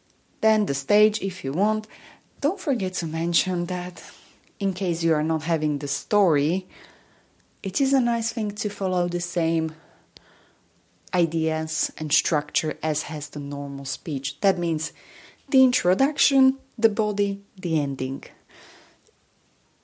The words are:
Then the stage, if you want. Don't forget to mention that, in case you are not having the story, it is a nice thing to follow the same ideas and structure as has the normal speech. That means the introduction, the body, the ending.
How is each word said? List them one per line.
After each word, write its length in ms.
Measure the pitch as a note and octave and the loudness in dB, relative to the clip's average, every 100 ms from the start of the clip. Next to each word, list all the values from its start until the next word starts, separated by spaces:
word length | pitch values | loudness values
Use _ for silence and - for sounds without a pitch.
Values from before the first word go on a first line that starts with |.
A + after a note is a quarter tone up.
| _ _ _ _ | _ _ _ _
Then 240 | A3 G#3+ F#3 | 2 2 2
the 80 | |
stage, 480 | - - G#3 G#3+ G#3 | -2 2 6 6 4
if 220 | G3 F3 | -6 -6
you 80 | C3+ | -4
want. 360 | D3+ G#3 G#3+ - - - - _ _ | 0 0 0 -6 -20 -20 -20 _ _
Don't 200 | C#4+ G4+ | -2 -2
forget 340 | - A#3 F#3 F#3 | -2 -2 -2 -2
to 120 | D#3+ | -4
mention 580 | D#3+ E3+ E3+ F#3 F3+ F3 | -2 0 0 0 -2 -2
that, 380 | F3+ F3+ F3 - - - _ _ _ | -6 -8 -12 -18 -20 -20 _ _ _
in 140 | G3 | -4
case 300 | F3+ F#3 E3 | -2 -2 0
you 100 | E3 | 2
are 100 | D3+ | 2
not 200 | D#3+ D#3+ | 0 -2
having 360 | D3 D#3+ D3+ D3 | 0 0 0 -2
the 80 | C#3+ | -2
story, 800 | - - G#3 F#3+ D3 D3 F#3 - - - - _ _ _ _ _ _ | -4 0 2 4 4 2 0 -4 -18 -20 -20 _ _ _ _ _ _
it 180 | F#3+ F#3 | -6 -2
is 120 | C4+ | 2
a 60 | C4+ | 2
nice 320 | A#3+ A#3 A3+ | 2 0 -2
thing 200 | - G#3+ | -4 -4
to 180 | G#3 G#3 | -4 -6
follow 400 | - F#3+ F3+ F3 | -4 0 0 0
the 100 | F3 | 0
same 560 | - F3 E3 E3 D#3+ D3+ - _ _ - _ _ _ _ _ _ _ _ - | -2 0 2 2 -2 -6 -20 _ _ -20 _ _ _ _ _ _ _ _ -4
ideas 800 | F#3 E3 D#3+ D#3+ D#3+ D#3+ - - - | 0 0 0 -2 -2 -2 -2 -2 -4
and 140 | D#3 | -2
structure 640 | - - D#3 - - D#3 - | -2 0 -2 -2 -4 -4 -4
as 200 | D#3+ D3 | -2 -2
has 260 | - D#3 - | -4 -6 -8
the 100 | D3 | -8
normal 460 | C#3+ C#3+ C#3+ C#3 C3+ | -8 -8 -8 -8 -8
speech. 540 | - - C#3 - - | -8 -6 -6 -6 0
That 180 | G3 E3+ | 0 2
means 320 | E3+ D#3 - - - - - _ - | 0 -2 -4 -8 -20 -20 -20 _ 2
the 140 | C4 | 4
introduction, 960 | C4 - F3+ F#3+ C#4 - - C4+ C4 C4+ - - | 4 4 2 2 2 2 2 6 4 2 -8 0
the 120 | G#3+ | 2
body, 520 | G3+ G#3+ G3+ G3+ G3 - F#3+ | 2 0 0 0 -2 -10 -10
the 200 | E3+ D#3+ | 0 0
ending. 460 | C#3+ C3+ C3 C3+ - - _ - - - - _ _ _ _ _ _ _ _ _ | 0 -2 -4 -6 -10 -20 _ -20 -20 -20 -20 _ _ _ _ _ _ _ _ _